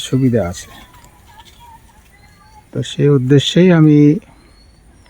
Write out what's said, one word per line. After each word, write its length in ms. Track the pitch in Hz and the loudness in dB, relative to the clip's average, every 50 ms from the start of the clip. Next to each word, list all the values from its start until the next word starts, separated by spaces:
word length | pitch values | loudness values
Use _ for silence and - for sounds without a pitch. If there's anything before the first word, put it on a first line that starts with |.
| - | -6
সুবিধা 340 | - 139 131 135 123 120 113 90 | -6 -4 -2 -2 -2 -2 -2 -4
আছে। 220 | 87 92 - - - - - - _ _ - _ - _ _ _ _ 855 880 906 _ _ 932 960 960 932 932 _ _ _ _ _ _ _ _ _ _ _ _ _ _ _ - _ _ - | -6 -10 -14 -18 -20 -20 -20 -20 _ _ -20 _ -20 _ _ _ _ _ -20 -20 _ _ _ -20 -20 -20 -20 _ _ _ _ _ _ _ _ _ _ _ _ _ _ _ -20 _ _ -14
তো 40 | 127 127 | -12 -12
সেই 260 | - - - 143 143 143 | -12 -6 -2 0 0 0
উদ্দেশ্যেই 520 | 135 127 127 147 139 - - - 170 185 190 175 160 | 0 0 2 0 0 0 0 0 2 2 2 4 4
আমি 200 | 156 151 151 147 147 147 156 208 - _ _ _ _ _ _ _ _ _ _ _ _ _ _ _ _ | 4 4 4 4 2 2 0 -2 -6 _ _ _ _ _ _ _ _ _ _ _ _ _ _ _ _